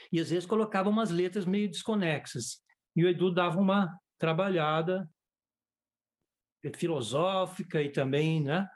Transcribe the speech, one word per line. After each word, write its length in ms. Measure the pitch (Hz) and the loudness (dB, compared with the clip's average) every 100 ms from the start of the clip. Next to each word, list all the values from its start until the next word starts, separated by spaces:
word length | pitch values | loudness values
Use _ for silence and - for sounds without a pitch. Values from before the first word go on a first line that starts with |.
| - | -4
e 80 | 165 | -2
às 120 | 131 | 0
vezes 140 | 175 180 | -2 0
colocava 440 | 220 214 190 196 | 0 0 0 2
umas 200 | 214 202 | 2 2
letras 360 | 170 180 202 180 | 0 0 -2 0
meio 240 | 208 208 | 0 0
desconexas, 920 | 160 - 208 170 139 - 123 113 - _ _ _ | -4 -2 0 0 0 -4 -10 -8 -12 _ _ _
e 120 | 160 180 | 2 2
o 20 | |
Edu 260 | 170 180 | 2 2
dava 240 | 180 175 170 | 2 2 2
uma 320 | 190 202 170 - _ - | 2 2 0 -4 _ -4
trabalhada 880 | 160 160 196 175 151 160 165 190 185 _ _ _ _ _ _ _ _ _ _ _ _ _ _ _ 143 - | 0 0 0 0 2 0 0 -2 -6 _ _ _ _ _ _ _ _ _ _ _ _ _ _ _ -10 -4
filosófica 1080 | 165 147 110 143 185 190 185 196 170 156 | -2 -2 -2 0 0 0 -2 -6 -4 -2
e 80 | 143 | 0
também, 540 | 147 135 143 156 160 | 0 0 2 2 2
né, 240 | 139 170 196 | 0 0 -2